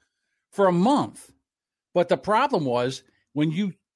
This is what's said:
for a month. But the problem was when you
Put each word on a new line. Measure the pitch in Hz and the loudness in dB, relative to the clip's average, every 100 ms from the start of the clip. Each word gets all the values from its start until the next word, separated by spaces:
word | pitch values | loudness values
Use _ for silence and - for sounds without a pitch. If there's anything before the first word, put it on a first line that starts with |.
| _ _ _ _ _ | _ _ _ _ _
for | - 190 | 0 2
a | |
month. | 175 226 277 110 - - _ _ _ _ _ _ | 4 2 2 -2 -8 -20 _ _ _ _ _ _
But | 180 175 | -2 0
the | 175 | -2
problem | 190 214 277 208 | 0 0 0 -2
was | 135 120 127 131 _ _ _ | -2 -2 -2 -6 _ _ _
when | 143 156 | -2 -2
you | 160 202 - _ | -2 -6 -8 _